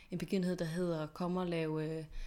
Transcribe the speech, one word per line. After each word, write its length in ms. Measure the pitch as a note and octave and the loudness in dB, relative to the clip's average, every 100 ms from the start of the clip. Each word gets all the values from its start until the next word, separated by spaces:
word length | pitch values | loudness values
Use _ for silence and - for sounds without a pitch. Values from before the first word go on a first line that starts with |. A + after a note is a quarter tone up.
| - | -8
en 80 | F3 | -6
begivenhed, 380 | E3+ G3 F3+ F3 | 0 2 2 0
der 80 | |
hedder 420 | D#3+ E3+ F3 D#3+ D3+ | 0 0 0 0 -2
Kom 300 | - F3 F3+ | -2 0 2
og 100 | F3 | 2
lave, 380 | E3 D#3 D#3 D#3 D#3+ | 2 2 0 0 -2
øh, 60 | D#3 - | -4 -6